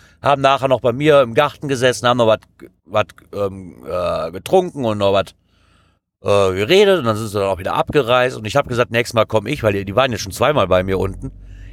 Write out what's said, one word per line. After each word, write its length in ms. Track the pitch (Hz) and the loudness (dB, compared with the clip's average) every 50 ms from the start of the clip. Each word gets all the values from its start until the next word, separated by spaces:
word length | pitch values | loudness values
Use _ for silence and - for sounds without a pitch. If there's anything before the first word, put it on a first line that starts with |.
| _ _ _ _ | _ _ _ _
haben 200 | - 123 143 139 | 0 0 2 2
nachher 260 | 135 135 139 135 127 135 | 4 2 2 2 2 0
noch 140 | 131 113 | 0 0
bei 100 | - 123 | 0 0
mir 300 | 117 131 147 156 147 143 | 0 2 2 4 4 4
im 120 | 131 117 113 | 4 2 2
Garten 360 | 147 147 143 - - - 143 | 0 0 0 -2 -6 -8 -6
gesessen, 400 | 135 120 123 127 120 - - 120 | -2 0 2 0 2 2 0 0
haben 80 | 123 123 | 2 4
noch 100 | 117 110 | 4 4
wat, 140 | 107 - - _ _ _ - - _ _ _ | 2 2 0 _ _ _ -20 -20 _ _ _
wat, 300 | 80 98 107 104 - - _ - _ - | -4 -2 -2 -2 -2 -6 _ -20 _ -6
ähm, 520 | 98 101 98 95 95 92 87 65 58 62 69 | -4 -4 -4 -4 -8 -14 -18 -18 -18 -12 -8
äh, 400 | 85 90 87 85 85 80 78 82 | -6 -4 -4 -2 -2 -4 -4 -6
getrunken 520 | 85 95 - - 185 190 185 175 - 143 127 | -8 -10 -4 0 0 0 0 0 -4 -6 -4
und 140 | 113 107 104 | -4 -2 0
noch 160 | 101 98 98 | 0 2 2
wat, 200 | 98 92 - - _ _ _ _ _ _ _ _ _ _ _ _ _ _ _ _ _ - | 2 0 -2 -8 _ _ _ _ _ _ _ _ _ _ _ _ _ _ _ _ _ -2
äh, 300 | 98 101 101 98 92 92 | 0 2 4 4 2 0
geredet 460 | 95 104 117 175 196 214 196 190 175 | 0 0 2 4 4 4 4 4 2
und 60 | 127 | 2
dann 100 | 113 107 | 0 -2
sind 120 | 104 117 107 | -2 -4 -4
sie 120 | 95 104 | -4 -2
dann 80 | 98 98 | -2 -2
auch 100 | 95 90 | -2 -4
wieder 180 | 90 95 85 | -4 -4 -4
abgereist 600 | 139 160 - - 147 127 110 123 127 123 127 127 | -4 -2 0 0 0 2 2 2 2 2 0 -2
und 80 | 120 110 | -6 -6
ich 140 | 107 95 143 | -2 -2 -2
hab 100 | 139 - | -2 0
gesagt, 240 | 123 117 123 - | 0 -2 -2 0
nächstes 220 | 110 120 120 - - | 0 -2 -2 0 0
Mal 120 | 110 107 | 0 0
komm 220 | - - 107 104 107 | 2 0 -2 -2 -2
ich, 160 | 151 - 117 | -4 -2 0
weil 80 | 107 | 0
die, 140 | 101 98 98 | 0 0 -4
die 100 | 101 95 | -2 0
waren 160 | 107 131 135 | 0 0 0
ja 60 | 113 95 | 0 -4
schon 160 | - 98 85 | -8 -8 -4
zweimal 340 | - 113 139 151 135 101 87 | -2 0 0 2 2 2 2
bei 160 | 92 92 92 | 2 2 2
mir 160 | 95 95 92 | 0 -2 -2
unten. 320 | 95 95 92 90 107 135 - - - - - - - - | -2 -4 -6 -8 -12 -12 -14 -16 -20 -20 -20 -20 -20 -20